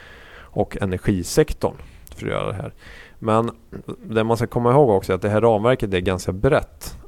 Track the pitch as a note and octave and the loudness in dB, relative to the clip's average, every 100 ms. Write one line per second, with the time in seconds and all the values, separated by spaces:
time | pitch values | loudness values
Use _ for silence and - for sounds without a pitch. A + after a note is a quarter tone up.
0 | - - - - - - G2+ - G2+ F2+ | -20 -20 -20 -20 -8 -4 -4 -4 -4 -2
1 | - G2 E2+ - D3+ - G2+ - - - | 0 -2 0 2 2 0 -4 -6 -16 -20
2 | - - - G1+ G1+ G2+ A2 - - - | -20 -12 -6 -4 -4 -6 -10 -12 -20 -20
3 | - - A2 A2 A#2 - - - - - | -20 -8 0 2 0 -4 -14 -16 -14 -14
4 | - A2 A2 A2+ A#2 - A#2+ C3+ C#3 G2 | -4 0 2 0 0 0 4 4 6 4
5 | - F#2 G#2 G#2+ A#2 G#2+ A2+ B2+ G#2+ F#2 | 2 -2 0 2 4 4 2 0 0 0
6 | F#2 F2+ - F#2 C3+ C#3 - - - - | 0 -2 -4 -2 0 0 -2 -10 -16 -16